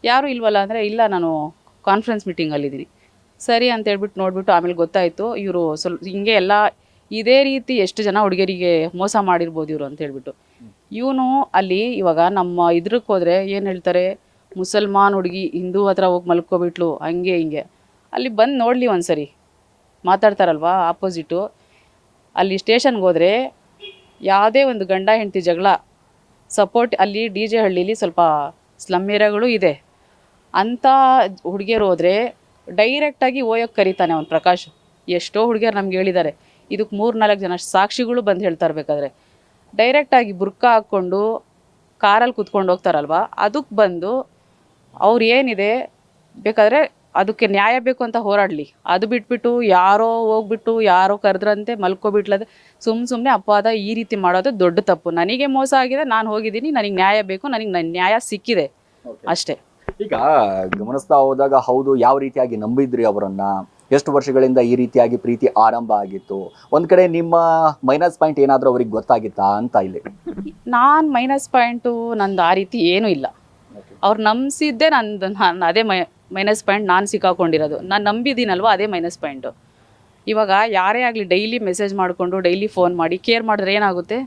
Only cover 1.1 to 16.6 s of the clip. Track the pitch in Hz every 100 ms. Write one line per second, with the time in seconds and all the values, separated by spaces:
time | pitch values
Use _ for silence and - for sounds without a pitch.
1.1 | 190 170 160 151 - _ _ - 202 214
2.1 | 220 202 170 156 147 143 135 143 _ _
3.1 | _ _ _ - 233 247 226 214 202 202
4.1 | 196 190 185 190 175 175 175 165 196 180
5.1 | 165 214 214 196 180 165 156 180 170 180
6.1 | 190 202 214 185 208 214 - _ _ _
7.1 | 214 220 262 277 269 240 254 185 - 208
8.1 | 196 208 185 190 185 180 170 160 175 196
9.1 | 214 196 175 170 160 156 156 139 143 151
10.1 | 135 131 - _ _ 113 _ _ 214 254
11.1 | 269 254 269 - - 190 185 233 240 185
12.1 | 160 170 196 180 175 170 170 175 233 -
13.1 | 196 170 180 196 196 196 185 180 180 185
14.1 | 202 _ _ _ 185 185 214 208 196 202
15.1 | 196 180 180 185 175 180 185 202 190 190
16.1 | 180 175 170 170 185